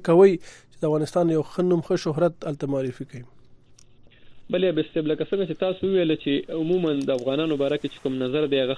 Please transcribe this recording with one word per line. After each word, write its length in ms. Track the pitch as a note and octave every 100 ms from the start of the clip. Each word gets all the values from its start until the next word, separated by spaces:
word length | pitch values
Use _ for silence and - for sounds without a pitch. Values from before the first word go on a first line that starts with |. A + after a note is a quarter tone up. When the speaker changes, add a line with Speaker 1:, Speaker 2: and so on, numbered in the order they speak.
Speaker 1:
کوئ 320 | F3+ E3+ G3 F3
چې 440 | - - - -
د 20 |
افغانستان 460 | D#3 D3+ D#3 F3+ E3+
یو 120 | D#3+
ښه 180 | - -
نوم، 200 | F3+ F3
ښه 160 | - F#3
شهرت 360 | E3 D3+ E3+ - E3
هلته 200 | C#3+ C#3+
معرفي 380 | C#3 C3 -
کوئ؟ 160 | C3 B2 A#2+ - - - - - - - - - - - -
Speaker 2:
بلې، 220 | F3+ F#3
بس 120 | D#3+ D#3
صاحب، 120 | E3+ D3+
لکه 180 | D3+
څنګه 200 | D#3 G3 F3+
چې 80 | D3+
تاسو 280 | F#3+ F#3 F#3+
وویل 280 | F#3+ E3+
چې 360 | D#3 - C#3 -
عموماً 500 | D#3+ D#3+ F#3 E3 C#3+
د 100 | C#3
افغانانو 460 | C3 B2 C#3 D#3+ C#3+
باره 200 | C#3 D3
کې 100 | C#3
چې 160 | -
کوم 120 | C#3
نظر 320 | C3 B2+ C#3+ D3+
دی، 140 | C#3
هغه 160 | B2+